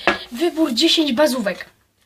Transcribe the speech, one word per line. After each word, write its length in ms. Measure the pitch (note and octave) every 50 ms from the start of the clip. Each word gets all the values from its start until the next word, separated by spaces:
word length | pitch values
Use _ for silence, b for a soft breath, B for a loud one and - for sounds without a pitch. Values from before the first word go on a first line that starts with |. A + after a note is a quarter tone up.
| B B B B B B
wybór 420 | A#3+ A#3 E4 F4 - D#4 D#4+ D4 A#3
dziesięć 400 | A3+ D#4+ D#4+ - E4+ D#4 C#4+ A#3
bazówek. 520 | A3+ D4+ C#4 B3 - G3+ G3 F3+ - - - _ _ _ _ _ _ _